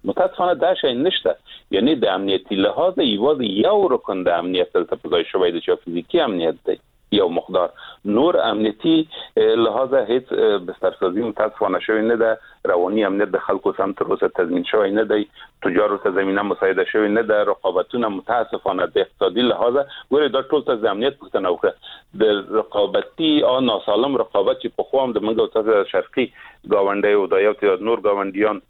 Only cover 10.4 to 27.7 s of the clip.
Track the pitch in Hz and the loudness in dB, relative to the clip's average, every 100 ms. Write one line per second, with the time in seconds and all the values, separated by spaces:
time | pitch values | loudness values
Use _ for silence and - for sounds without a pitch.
10.4 | 110 101 90 - 113 - 95 95 117 101 | 2 2 -4 -2 -4 0 -2 0 -4 -2
11.4 | 107 - 101 92 - 110 110 117 113 110 | -6 -2 -2 -2 -2 0 0 0 0 -2
12.4 | - _ - 90 90 110 101 98 101 92 | -8 _ -2 0 0 0 0 0 -2 -2
13.4 | - 98 101 90 98 - - 95 98 - | -2 -2 -2 -2 -4 -4 -4 -2 -2 -2
14.4 | 87 87 87 110 98 104 107 107 101 - | -2 -2 0 0 0 0 0 -2 -2 -12
15.4 | - _ 98 90 104 101 104 95 98 98 | -20 _ -2 0 0 0 -2 0 0 -2
16.4 | 101 90 95 92 90 110 107 107 110 107 | -2 0 0 0 0 0 2 2 2 2
17.4 | 101 98 95 90 87 123 113 95 - 117 | 2 0 0 -2 -2 -4 -4 -4 -2 -2
18.4 | 110 101 98 92 87 104 92 _ 95 90 | -2 -4 -4 -4 -2 -2 -2 _ -2 2
19.4 | 123 92 117 135 139 - - 139 151 131 | 0 2 0 0 -4 -10 -2 0 2 -2
20.4 | 131 151 143 120 107 101 131 135 - 104 | 0 -2 0 -2 -2 0 -2 -4 -6 -2
21.4 | 92 87 98 - - - _ 98 107 101 | -2 0 -2 -2 -20 -20 _ 0 2 2
22.4 | 98 110 107 104 98 101 - - 160 151 | 0 -4 -2 -2 0 -2 -4 -4 0 2
23.4 | 143 127 127 101 - 104 139 127 107 101 | 2 2 0 -2 0 0 2 0 0 0
24.4 | 98 131 117 - - 135 131 107 104 113 | 0 -2 -6 -6 -2 0 0 -2 -2 0
25.4 | 107 113 110 104 95 - - - 117 - | 0 0 2 2 2 -2 -2 -4 -4 -6
26.4 | - - - 104 98 101 104 104 95 95 | -20 -20 -2 2 2 2 2 2 2 2
27.4 | 104 101 101 | 2 2 0